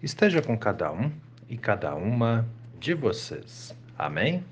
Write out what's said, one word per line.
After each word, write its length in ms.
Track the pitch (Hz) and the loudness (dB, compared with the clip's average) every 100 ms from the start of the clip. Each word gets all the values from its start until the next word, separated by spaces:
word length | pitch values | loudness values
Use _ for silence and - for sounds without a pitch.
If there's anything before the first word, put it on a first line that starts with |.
esteja 400 | 151 - 208 170 | -6 4 6 6
com 160 | - 113 | 2 0
cada 360 | 107 98 80 | 2 0 -2
um 180 | 78 139 151 - - - | 0 -2 -4 -14 -20 -12
e 80 | 120 | -6
cada 360 | - 101 78 | 0 0 0
uma 540 | 73 95 120 117 117 113 - - - | -2 0 2 4 4 0 -4 -16 -10
de 140 | - | -2
vocês. 800 | 165 123 90 - 80 - - - - - - | 0 0 0 -6 -10 -12 -16 -16 -18 -18 -6
Amém? 480 | - - 127 180 - | -4 0 0 0 -4